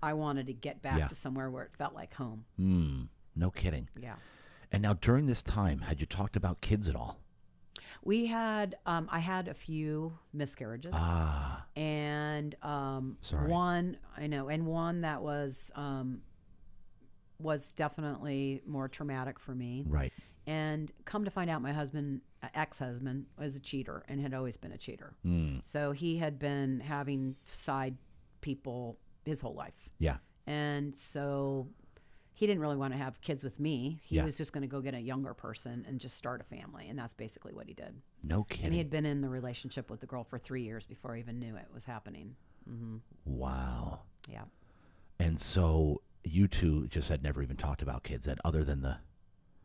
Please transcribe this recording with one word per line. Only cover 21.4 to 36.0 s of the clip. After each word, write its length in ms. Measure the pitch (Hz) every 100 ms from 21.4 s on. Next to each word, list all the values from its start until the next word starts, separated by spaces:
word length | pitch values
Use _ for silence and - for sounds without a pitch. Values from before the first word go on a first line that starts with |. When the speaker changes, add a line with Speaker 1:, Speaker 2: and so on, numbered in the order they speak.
| 170
Speaker 1:
out, 120 | 156
my 100 | 131
husband, 480 | 151 139 147 143 139 - -
uh, 40 | -
ex-husband, 720 | - 156 - 127 120 135 135 - -
was 180 | 147 139
a 40 |
cheater 440 | - 139 - - -
and 120 | 139
had 140 | 139
always 240 | 131 131 -
been 140 | 95
a 60 | 95
cheater. 380 | - - - -
Speaker 2:
Hmm. 360 | - 87 160 65
Speaker 1:
So 280 | - 151 143
he 260 | 143 170 165
had 200 | 156 139
been 400 | 143 143 135 131
having 540 | 135 143 139 139 131 131 -
side 520 | - - 135 131 131 - - - -
people 580 | - 135 135 123 120 - - - -
his 160 | 151
whole 120 | 123
life. 360 | - - - - -
Speaker 2:
Yeah. 180 | 80 65 - - -
Speaker 1:
And 500 | 147 147 143 143 139
so 720 | - 147 143 139 139 135 131 - - - - - -
he 140 | - 208
didn't 140 | 190
really 160 | 151 139
wanna 200 | 135 131
have 240 | 131 -
kids 220 | - 135
with 160 | 135 -
me. 400 | 151 135 131 160
He 120 | - 160
Speaker 2:
Yeah. 80 | 156
Speaker 1:
was 120 | 139
just 140 | 151
gonna 120 | 147 135
go 140 | 139
get 120 | 135 127
a 40 |
younger 340 | 117 131 135
person 520 | - 120 110 127 120 -
and 140 |
just 180 | 131